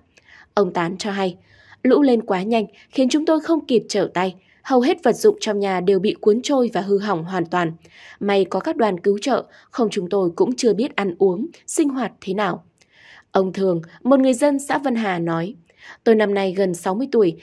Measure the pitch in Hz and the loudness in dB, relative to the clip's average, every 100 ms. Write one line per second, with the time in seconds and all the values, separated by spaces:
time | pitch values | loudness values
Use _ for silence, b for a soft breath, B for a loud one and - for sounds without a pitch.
0 | _ b b b b - 190 180 170 185 | _ b b b b 0 0 -2 -4 -6
1 | 220 196 190 180 b b b b 254 254 | -6 -4 -4 -6 b b b b 2 4
2 | 277 233 220 185 196 226 208 b b - | 4 2 0 -4 0 -2 -2 b b -2
3 | 254 302 320 320 311 320 - 233 - 208 | 0 0 2 0 0 -2 0 0 0 -2
4 | 196 175 190 185 b b - 254 254 370 | -2 -2 -4 -6 b b 0 2 2 0
5 | 247 - 214 202 220 202 202 185 180 190 | 0 2 2 2 -2 -2 -2 0 0 0
6 | 202 - 220 214 254 277 233 - 196 202 | 0 0 2 2 0 0 0 -2 0 0
7 | 208 175 165 185 165 180 165 165 B B | 0 -4 -4 -6 -2 -2 -2 -6 B B
8 | B B 202 202 190 190 311 320 220 175 | B B -2 0 0 -2 -4 -2 -2 0
9 | 202 202 277 226 - b b - 220 208 | 0 0 0 -2 -4 b b -4 -2 -2
10 | 180 202 180 170 190 254 240 190 277 - | -2 0 0 0 0 2 0 0 -2 -2
11 | 202 170 196 180 330 B - - 294 262 | -4 0 0 0 -6 B -6 -2 -2 -2
12 | 214 - - 185 202 185 - _ b b | -6 -8 -8 -4 -2 -4 -12 _ b b
13 | b b b 196 190 180 190 170 165 B | b b b -2 -2 0 0 0 -6 B
14 | 247 269 262 247 294 277 - 294 277 226 | 2 4 4 2 2 0 -2 -2 -2 -2
15 | 214 180 170 165 180 - B B B B | -2 -2 -2 -2 -4 -10 B B B B
16 | - 220 202 202 196 185 190 170 196 190 | 2 4 4 0 0 0 -2 -2 -4 -4
17 | 269 233 185 160 | 0 2 2 0